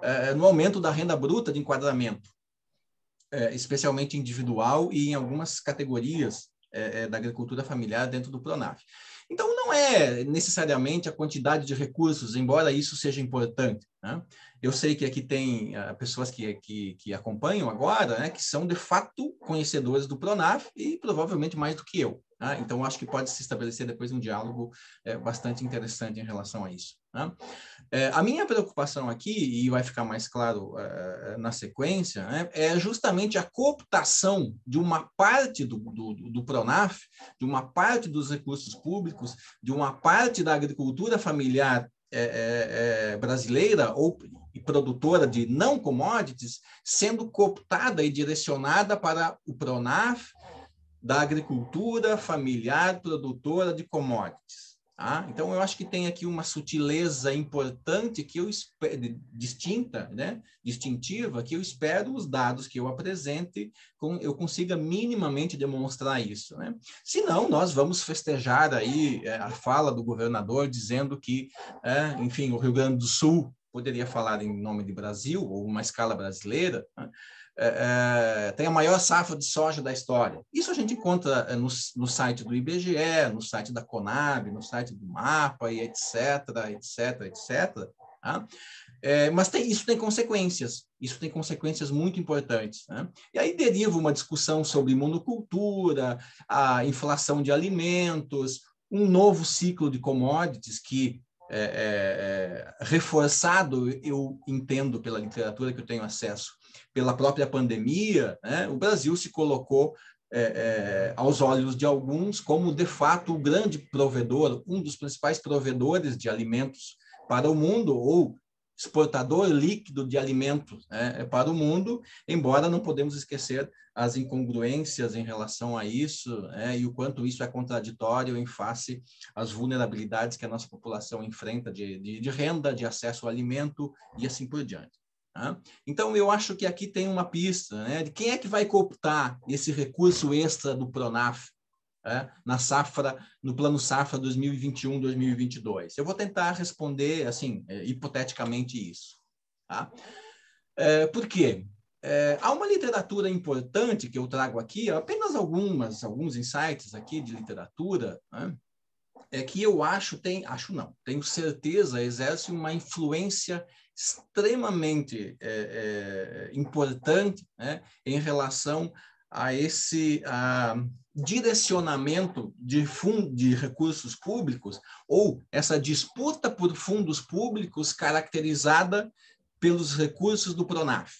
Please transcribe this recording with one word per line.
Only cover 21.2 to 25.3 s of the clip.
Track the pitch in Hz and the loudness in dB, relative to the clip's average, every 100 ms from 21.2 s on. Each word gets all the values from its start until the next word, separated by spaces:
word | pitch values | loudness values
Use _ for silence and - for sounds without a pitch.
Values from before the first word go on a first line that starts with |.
| 226 170 160 156 | 0 -2 -2 -2
mais | 147 | -4
do | - | -4
que | - 180 | -6 -2
eu, | 123 - _ - | -2 -4 _ -8
né? | 123 135 | -4 -4
Então, | 117 123 | -4 -2
acho | 135 - | -2 -4
que | 123 | -4
pode | 135 131 | -4 -4
se | - | -6
estabelecer | 135 110 117 113 123 | -6 -6 -4 -6 -8
depois | 117 123 | -6 -6
um | 127 | -4
diálogo, | 110 104 113 120 120 - - - | -4 -4 -4 -8 -10 -12 -20 -14
é, | - 113 | -10 -6
bastante | 117 | -6